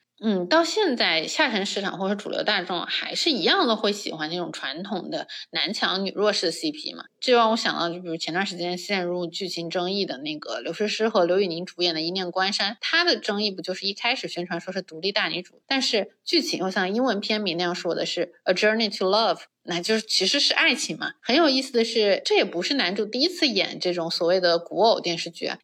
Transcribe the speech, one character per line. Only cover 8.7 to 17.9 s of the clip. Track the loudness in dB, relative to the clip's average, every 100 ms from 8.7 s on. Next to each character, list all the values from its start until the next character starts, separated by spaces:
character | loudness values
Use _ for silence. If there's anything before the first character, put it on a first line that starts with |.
| -4
陷 | -4 -2
入 | -2 -2 -4
剧 | -6 -8
情 | -6 -4
争 | -2 -2
议 | -2
的 | -2 -4
那 | -6 -8
个 | -6 -8
刘 | -6
诗 | -4 -2
诗 | 0 2
和 | 4
刘 | 4 4
宇 | 2
宁 | -2
主 | -8 -2
演 | -2
的 | 0
《一 | -2
念 | -2 -2
关 | 0 0
山》， | 0 -2 -4
它 | -2 2
的 | 2 0
争 | 0 -2
议 | -2
不 | -4
就 | -6
是 | -6 -6
一 |
开 | -4 -2 -2
始 | -4
宣 | -6
传 | -6 -6
说 | -6
是 | -8
独 | -8 -6
立 | -2
大 | 0 0
女 | -2
主， | -8 _ -4
但 | 0
是 | 2 0 -2 _
剧 | 0 0
情 | 2 -2
又 | -2
像 | 0 0
英 | 2
文 | 2 0
片 | 0 -2
名 | 0 0
那 |
样 | 0
说 | 0 -2